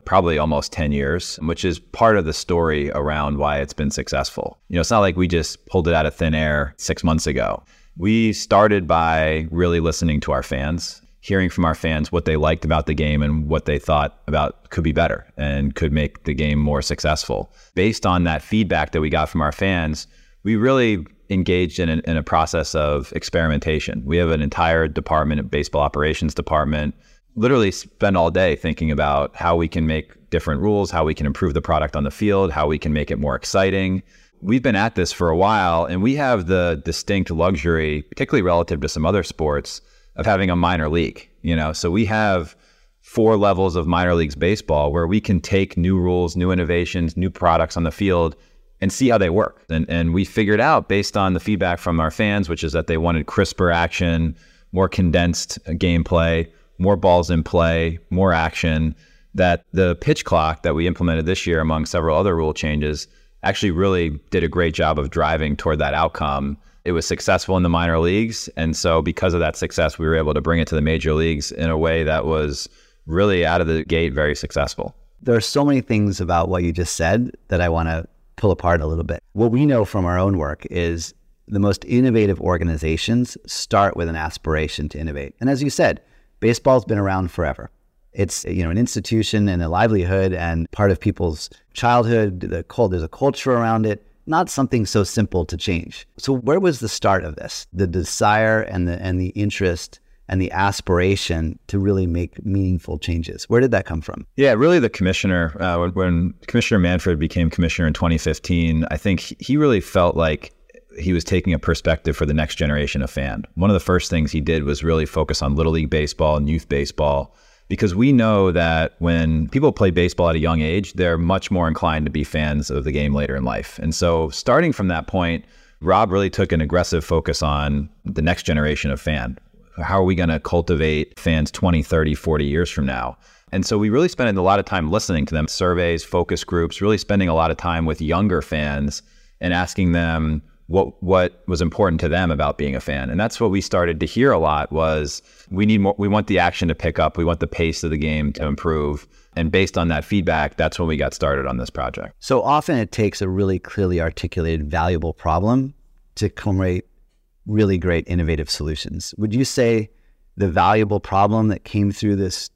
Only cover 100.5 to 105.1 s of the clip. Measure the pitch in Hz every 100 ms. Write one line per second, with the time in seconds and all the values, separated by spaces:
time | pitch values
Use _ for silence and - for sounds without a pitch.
100.5 | 82 98 101 - 87 92 98 - 82 80
101.5 | - - 101 98 95 90 85 87 - 104
102.5 | 98 95 87 - 76 - 85 80 90 -
103.5 | 113 131 110 - 80 76 - - - 139
104.5 | 110 147 175 117 - 92